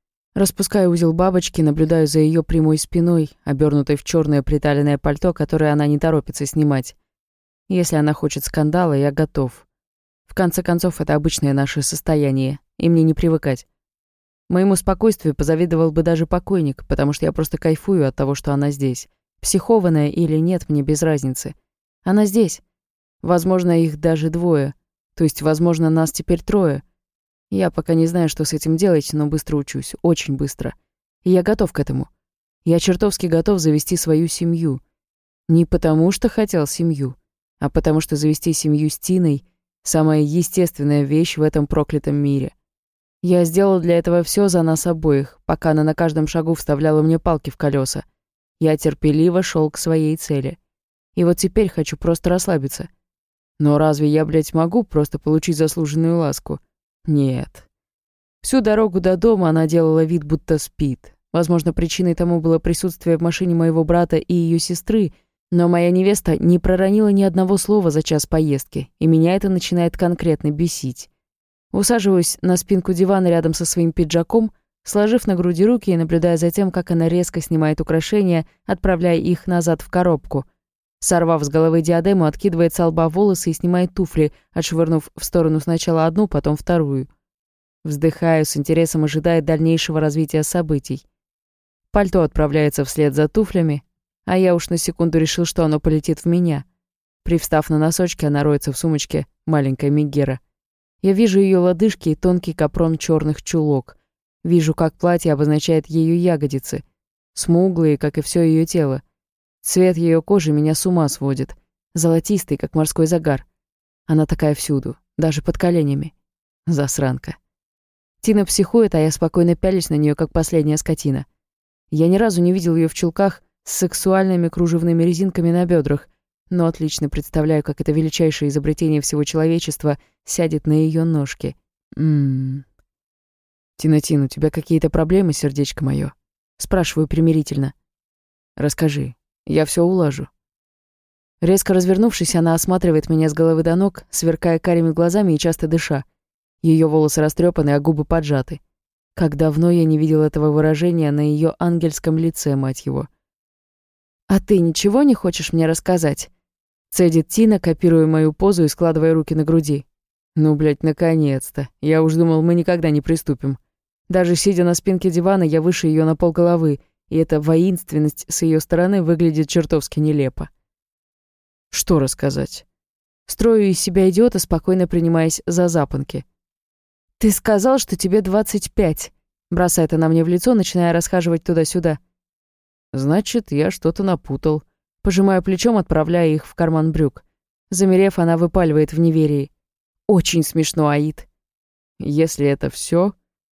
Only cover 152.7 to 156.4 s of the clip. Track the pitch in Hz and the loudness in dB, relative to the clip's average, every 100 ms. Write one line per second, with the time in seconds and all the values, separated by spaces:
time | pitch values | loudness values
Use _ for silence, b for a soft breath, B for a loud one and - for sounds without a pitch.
152.7 | 131 - 135 143 _ _ _ _ _ _ | -6 -6 -8 -8 _ _ _ _ _ _
153.7 | _ _ _ _ _ - 196 - 196 170 | _ _ _ _ _ -2 -2 2 2 2
154.7 | 156 202 233 285 233 180 - 156 165 160 | 0 0 4 4 2 0 -4 -4 0 0
155.7 | 160 - 180 160 139 - _ | 0 0 0 0 -4 -10 _